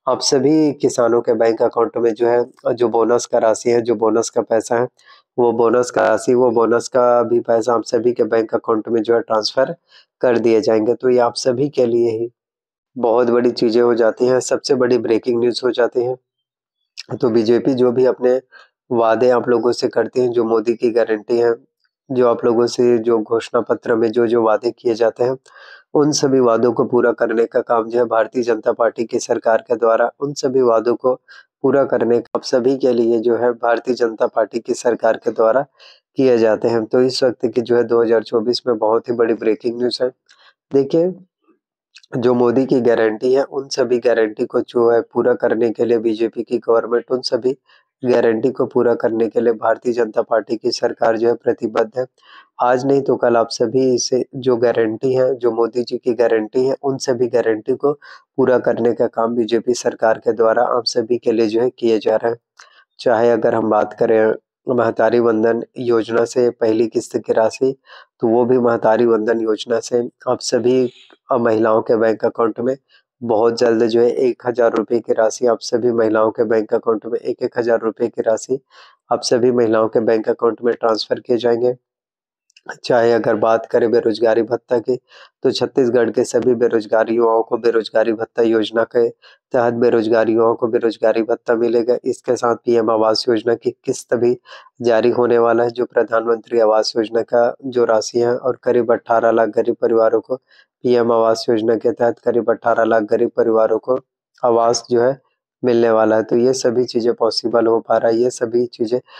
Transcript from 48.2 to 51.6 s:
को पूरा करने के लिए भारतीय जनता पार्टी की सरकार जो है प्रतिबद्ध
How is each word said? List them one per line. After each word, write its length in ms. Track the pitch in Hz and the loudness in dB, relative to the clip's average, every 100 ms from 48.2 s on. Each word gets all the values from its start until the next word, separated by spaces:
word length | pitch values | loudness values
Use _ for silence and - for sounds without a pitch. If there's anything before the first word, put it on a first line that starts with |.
| 117 113 135 | 2 0 -2
को 160 | - 131 | -2 -2
पूरा 300 | 123 120 117 | 0 0 0
करने 320 | 120 113 113 | -2 -2 -2
के 140 | 123 | 0
लिए 120 | 117 | 0
भारतीय 400 | 110 113 113 123 | 0 -2 -2 -2
जनता 280 | 120 110 117 | -2 -2 -2
पार्टी 360 | 107 113 - 113 | -2 -2 -2 -6
की 140 | 123 | -4
सरकार 460 | 117 120 113 117 113 | -4 -4 -2 -2 0
जो 100 | 117 | 0
है 60 | |
प्रतिबद्ध 580 | 120 120 110 | 0 -2 -4